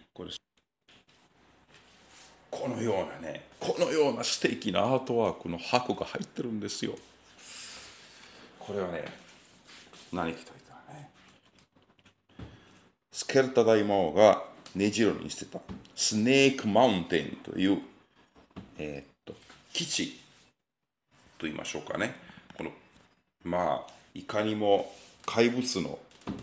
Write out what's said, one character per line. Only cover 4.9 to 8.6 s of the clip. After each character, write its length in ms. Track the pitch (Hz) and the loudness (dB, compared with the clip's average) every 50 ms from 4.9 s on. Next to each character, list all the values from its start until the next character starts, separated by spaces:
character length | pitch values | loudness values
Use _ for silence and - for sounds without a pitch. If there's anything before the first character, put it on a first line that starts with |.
| 131 127 | 2 2
ー 40 | 131 | 0
ト 120 | - 120 | 0 0
ワ 160 | 117 110 95 - | 2 2 2 0
ー 100 | - - | -2 -6
ク 60 | - | -8
の 100 | 85 82 | -8 -6
箱 360 | - - - 123 - - 101 | -2 0 0 2 2 0 -2
が 120 | - - | -4 -4
入 140 | - - - - | -6 -6 -8 -10
っ 40 | |
て 160 | - - - 143 | -8 -8 -8 -6
る 80 | 120 | -6
ん 100 | 110 104 | -6 -6
で 80 | 101 101 | -6 -6
す 160 | - - 117 | -6 -4 -4
よ。 100 | 107 90 - - - - - - - - - - - - - - - - - - - - - - - - - - - - - - - - | -6 -6 -8 -12 -20 -20 -20 -20 -20 -20 -16 -14 -10 -10 -8 -8 -8 -10 -12 -14 -16 -18 -20 -20 -20 -20 -20 -20 -20 -20 -20 -20 -20 -20
こ 140 | - | -18